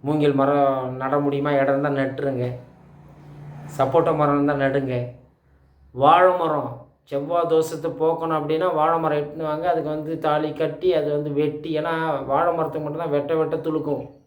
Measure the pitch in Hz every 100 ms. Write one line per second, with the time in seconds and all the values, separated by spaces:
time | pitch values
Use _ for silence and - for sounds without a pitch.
0 | 135 151 147 135 135 143 139 131 127 127
1 | 131 147 143 139 143 139 135 139 143 139
2 | 135 135 139 127 123 123 - - - -
3 | - - - - - - - - 131 165
4 | 165 151 147 143 143 139 135 139 135 123
5 | 123 - - _ _ _ _ _ _ 123
6 | 143 170 185 180 165 151 120 123 - _
7 | _ 139 147 170 165 160 156 160 156 139
8 | 160 160 165 156 147 160 185 156 156 165
9 | 160 151 147 151 156 151 175 165 147 151
10 | 151 160 160 151 151 151 156 147 185 165
11 | 147 147 147 143 147 151 165 151 165 165
12 | 160 139 131 143 170 165 156 160 151 156
13 | 165 143 165 160 156 156 160 156 143 135
14 | 123 -